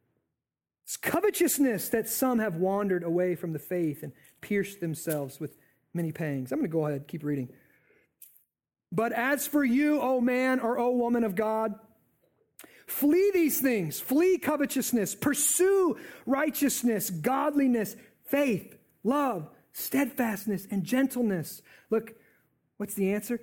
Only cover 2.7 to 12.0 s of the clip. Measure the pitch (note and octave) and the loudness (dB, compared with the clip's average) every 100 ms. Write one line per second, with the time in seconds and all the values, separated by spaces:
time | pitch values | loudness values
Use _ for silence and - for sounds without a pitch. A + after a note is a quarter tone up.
2.7 | G3 G3+ F3+ E3+ F3 F3+ E3 F3 D3+ - | 2 2 0 0 0 0 -2 -6 -6 -4
3.7 | F3+ D#3+ C#3+ D3 - - _ - G3+ G3 | -2 -2 -4 -10 -16 -20 _ -4 -2 -2
4.7 | - E3+ D#3 - D3+ C3+ - D3+ - _ | -6 -6 -6 -4 -4 -6 -8 -12 -12 _
5.7 | _ _ F3 E3 D#3 D#3 C#3 C3 D4 A3+ | _ _ -6 -4 -4 -4 -4 -4 -4 -2
6.7 | D#3+ D3+ C#3+ C#3+ E3 D3 C#3+ B2 - _ | 0 -2 -4 -8 -8 -4 -4 -6 -12 _
7.7 | _ _ _ _ _ - _ _ _ _ | _ _ _ _ _ -20 _ _ _ _
8.7 | _ - F3 A3+ A#3 B3 C#4+ - D4 C4+ | _ -6 -2 0 0 0 0 0 2 4
9.7 | B3 D4 D4+ B3 B3+ A#3+ B3 C4 B3+ A3+ | 4 4 2 2 2 2 2 2 2 0
10.7 | B3 B3 B3 A#3+ A#3+ A3+ F3+ G#3+ A3 A3 | 0 0 2 2 2 0 0 0 0 -2
11.7 | G#3 - _ | -6 -16 _